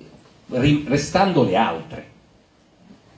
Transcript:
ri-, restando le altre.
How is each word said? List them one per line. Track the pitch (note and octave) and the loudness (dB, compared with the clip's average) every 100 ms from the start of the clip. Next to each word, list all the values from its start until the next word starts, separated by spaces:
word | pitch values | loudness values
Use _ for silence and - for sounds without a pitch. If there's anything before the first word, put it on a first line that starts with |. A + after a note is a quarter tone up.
| - - _ _ - | -20 -20 _ _ -8
ri-, | B2 C#3+ D3+ - | 0 2 2 0
restando | C#3 - F3+ G3 D#3 | -4 0 0 2 2
le | G2+ A2+ | 2 2
altre. | A2 - - - - _ _ _ _ _ _ _ _ - _ | 0 -4 -12 -18 -18 _ _ _ _ _ _ _ _ -20 _